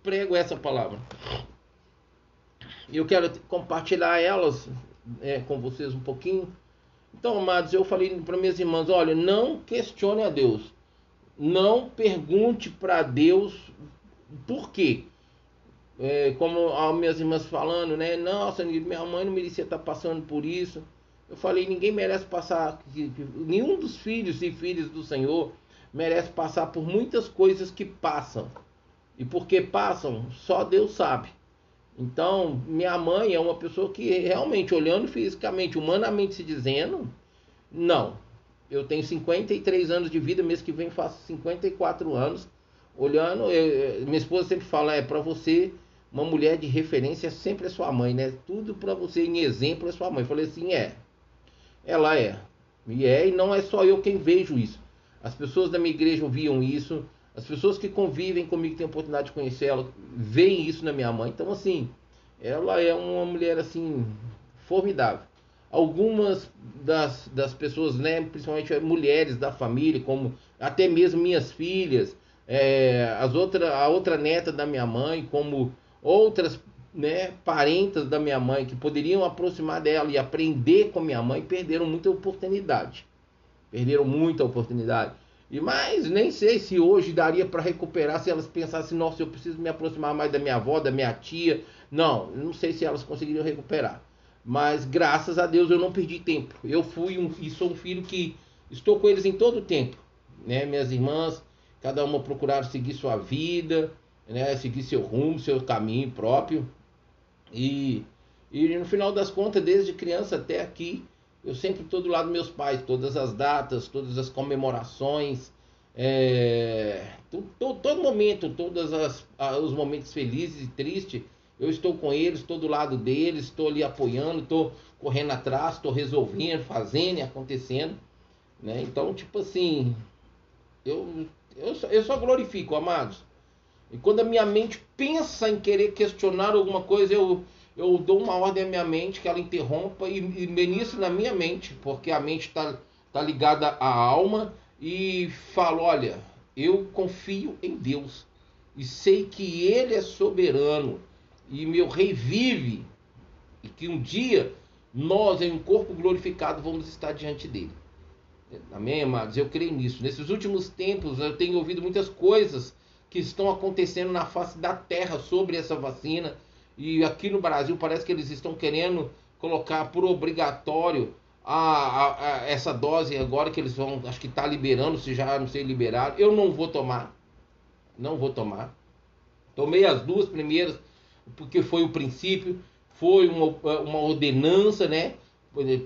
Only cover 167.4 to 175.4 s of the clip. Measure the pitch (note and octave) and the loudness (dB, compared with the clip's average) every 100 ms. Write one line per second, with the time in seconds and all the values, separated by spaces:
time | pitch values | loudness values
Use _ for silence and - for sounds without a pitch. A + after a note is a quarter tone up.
167.4 | F3 D3 C#3 E3+ D#3+ D#3+ E3 E3+ C#3 D3 | 2 0 0 -2 -2 -2 -2 -4 -4 -8
168.4 | E3 D#3+ D#3 D#3 F3 F3 B2+ - _ _ | -10 -4 -2 0 0 -2 -4 -10 _ _
169.4 | E3 D#3+ - D#3+ D3+ E3+ F#3 F3+ D#3+ D#3+ | -4 -4 -2 -4 -2 0 2 2 0 0
170.4 | D3 C#3 - D#3 E3+ D3+ A#2 - _ _ | -2 -2 -4 0 2 0 -2 -6 _ _
171.4 | - D3+ D#3+ D3+ C3+ B2+ C#3+ - D3 C3+ | -4 0 4 4 2 2 2 2 -2 -2
172.4 | C#3+ C#3 E3 B2 C#3+ D#3+ D#3 C#3 B2+ C3+ | -2 -2 -2 -2 0 2 0 -2 -2 0
173.4 | D#3 E3+ C3 B2 C3+ C3+ B2 B2 B2+ B2+ | 0 -2 -4 -4 -4 -6 -8 -10 -8 -4
174.4 | C#3+ D3 C3 B2+ D3 D3+ C3+ B2+ C3+ C#3 | -4 -2 2 2 2 -2 -4 -2 0 0